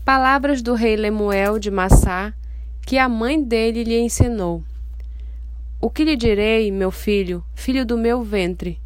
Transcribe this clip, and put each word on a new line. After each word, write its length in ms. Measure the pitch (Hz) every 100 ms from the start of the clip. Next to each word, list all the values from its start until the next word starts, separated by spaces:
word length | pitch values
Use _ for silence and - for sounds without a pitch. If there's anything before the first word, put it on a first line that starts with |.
| -
Palavras 560 | 269 262 277 277 269
do 120 | 233
rei 220 | 233 226 214
Lemuel 640 | 208 214 208 196 202 220
de 100 | 208
Massá, 640 | 196 185 190 190 185 214 - - - - - -
que 120 | 262
a 120 | 254
mãe 340 | 226 233 311
dele 400 | 247 226 226 233
lhe 160 | 226 233
ensinou. 640 | 233 - 240 220 175 170 - - - - - - - - - - - -
"O 80 | 226
que 160 | - 311
lhe 100 | 262
direi, 560 | 233 202 214 226 214
meu 200 | 196 190
filho, 520 | - 214 202 180 175 -
filho 320 | - - 262 233
do 120 | 233
meu 260 | 233 247
ventre? 560 | 214 202 175 180 175 165